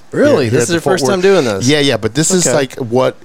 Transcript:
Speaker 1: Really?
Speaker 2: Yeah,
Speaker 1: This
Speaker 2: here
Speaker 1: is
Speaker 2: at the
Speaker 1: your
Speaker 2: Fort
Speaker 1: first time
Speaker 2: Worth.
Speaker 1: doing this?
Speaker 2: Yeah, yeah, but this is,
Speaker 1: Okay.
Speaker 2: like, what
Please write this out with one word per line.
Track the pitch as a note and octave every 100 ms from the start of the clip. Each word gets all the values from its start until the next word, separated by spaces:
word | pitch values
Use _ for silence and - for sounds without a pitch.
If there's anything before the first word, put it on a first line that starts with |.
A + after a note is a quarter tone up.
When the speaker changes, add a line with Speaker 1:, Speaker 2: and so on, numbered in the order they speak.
| -
Speaker 1:
Really? | D#3+ D4 G#3 A2+
Speaker 2:
Yeah, |
Speaker 1:
This |
Speaker 2:
here | C#3
Speaker 1:
is |
Speaker 2:
at | -
the |
Speaker 1:
your | E3
Speaker 2:
Fort | D3 C#3
Speaker 1:
first | C3+
time | F#3+
Speaker 2:
Worth. |
Speaker 1:
doing | G3 F#3+ B2
this? | G2 B2
Speaker 2:
Yeah, | D3+
yeah, | C#3 A2+
but | A2 C3
this | D#3+
is, | F#3 D#3+
Speaker 1:
Okay. | D3
Speaker 2:
like, | C3 -
what | A#2 A#2+ C3 -